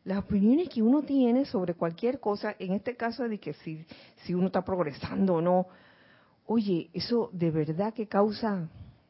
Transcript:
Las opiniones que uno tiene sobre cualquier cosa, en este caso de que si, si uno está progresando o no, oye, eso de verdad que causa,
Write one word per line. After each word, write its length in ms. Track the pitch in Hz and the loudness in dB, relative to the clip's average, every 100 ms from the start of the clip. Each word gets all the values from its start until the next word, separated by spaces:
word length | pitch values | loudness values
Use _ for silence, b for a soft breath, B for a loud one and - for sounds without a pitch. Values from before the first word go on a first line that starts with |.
Las 160 | - 196 | -6 -4
opiniones 500 | 196 202 208 277 359 | 0 2 4 4 2
que 120 | - | 2
uno 200 | 220 285 | 4 4
tiene 440 | 294 277 247 247 277 | 2 2 4 4 2
sobre 280 | 214 180 | -2 -2
cualquier 460 | 170 170 170 233 269 | -2 -2 -2 -4 -2
cosa, 360 | 214 202 214 - | -2 -2 -4 -6
en 140 | 185 | -4
este 220 | 196 247 240 | -4 -4 -6
caso 300 | 233 226 240 | -6 -4 -6
de 120 | 208 | -6
que 140 | - | -8
si, 320 | 160 - 156 160 B B B - | -12 -10 -12 -14 B B B -4
si 80 | |
uno 140 | 180 185 | 0 0
está 160 | 185 | 0
progresando 720 | 180 185 156 135 - 196 196 170 | -2 -2 -2 -4 -6 0 2 4
o 60 | |
no, 260 | 175 180 180 b b b b b b b - | 4 2 2 b b b b b b b -2
oye, 440 | 226 202 170 - | 0 2 0 -2
eso 360 | 190 - 240 214 | -8 -2 -2 -2
de 180 | 175 170 | -2 0
verdad 440 | 156 151 160 208 | 0 -2 -2 -4
que 140 | 226 208 | -4 -2
causa, 600 | 196 214 202 220 196 160 - B B B | 2 2 0 -4 -4 -6 -12 B B B